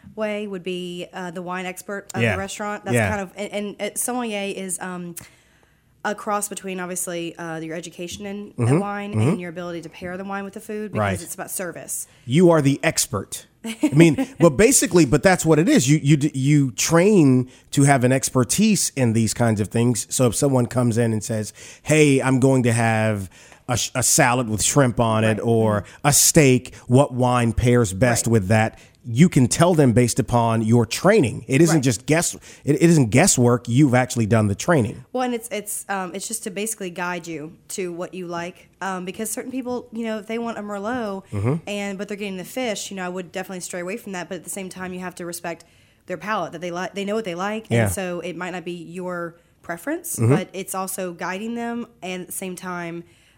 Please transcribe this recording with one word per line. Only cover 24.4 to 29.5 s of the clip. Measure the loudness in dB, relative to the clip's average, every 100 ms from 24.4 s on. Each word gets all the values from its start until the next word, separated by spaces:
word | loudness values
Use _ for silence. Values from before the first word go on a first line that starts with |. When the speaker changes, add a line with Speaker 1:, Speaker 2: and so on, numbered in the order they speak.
| 0
Speaker 2:
with | -2
shrimp | 0 4 2 2
on | 2 2
it | 2 0
Speaker 1:
Right. |
Speaker 2:
or | 2 2 4 0
Speaker 1:
Mm-hmm. | -4 -2 2
Speaker 2:
a |
steak, | 4 4 6 6 4 0 -12 2
what | 4 4
wine | 2 2 2 2
pairs | 2 4 4 2
best | 2 2 2 2
Speaker 1:
Right. |
Speaker 2:
with | 2 4
that?" | 4 2 -2 -20 _ -4
You | 4 6
can | 6
tell | 2